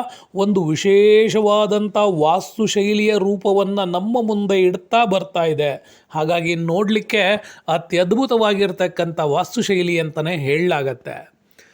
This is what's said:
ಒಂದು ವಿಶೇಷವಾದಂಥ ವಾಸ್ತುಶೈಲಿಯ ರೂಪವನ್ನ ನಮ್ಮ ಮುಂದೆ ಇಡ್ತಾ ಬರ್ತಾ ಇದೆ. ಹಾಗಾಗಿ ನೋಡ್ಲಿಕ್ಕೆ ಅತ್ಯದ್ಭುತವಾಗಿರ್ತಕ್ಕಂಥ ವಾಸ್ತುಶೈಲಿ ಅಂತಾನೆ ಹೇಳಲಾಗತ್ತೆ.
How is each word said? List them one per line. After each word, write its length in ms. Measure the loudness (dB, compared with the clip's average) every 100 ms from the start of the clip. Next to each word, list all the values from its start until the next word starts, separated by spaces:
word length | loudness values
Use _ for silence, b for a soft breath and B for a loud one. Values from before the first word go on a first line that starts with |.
| 0 B B -4
ಒಂದು 280 | 0 0
ವಿಶೇಷವಾದಂಥ 1300 | 0 -2 2 4 6 6 4 2 2 2 2 0 -2 0
ವಾಸ್ತುಶೈಲಿಯ 1200 | 0 2 2 0 -2 -4 -2 0 0 0 2 0
ರೂಪವನ್ನ 640 | 0 -2 0 0 0 -2
ನಮ್ಮ 420 | -2 -2 -2 -2
ಮುಂದೆ 400 | -2 -2 0 2
ಇಡ್ತಾ 440 | 2 0 -2 0 2
ಬರ್ತಾ 380 | 0 -2 -2
ಇದೆ. 560 | -2 0 -2 -4 -12 -20 _
ಹಾಗಾಗಿ 460 | -4 -2 0 -2 -2
ನೋಡ್ಲಿಕ್ಕೆ 640 | -2 -2 0 0 0 0 2 0 B B -4
ಅತ್ಯದ್ಭುತವಾಗಿರ್ತಕ್ಕಂಥ 1500 | -4 -2 0 2 0 0 2 2 2 -2 0 -4 -2 -4 -2
ವಾಸ್ತುಶೈಲಿ 800 | -2 0 -2 -4 -2 0 0 -2
ಅಂತಾನೆ 380 | -2 -4 -4 -4
ಹೇಳಲಾಗತ್ತೆ. 920 | -2 0 0 0 -2 -6 -12 -14 -16 _ _ b b